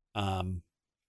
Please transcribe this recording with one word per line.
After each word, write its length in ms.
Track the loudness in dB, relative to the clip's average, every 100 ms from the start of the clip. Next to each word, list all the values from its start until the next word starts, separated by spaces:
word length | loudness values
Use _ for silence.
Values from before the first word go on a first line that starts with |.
| _ -2
um, 480 | 0 0 0 -4 -8 _ _ _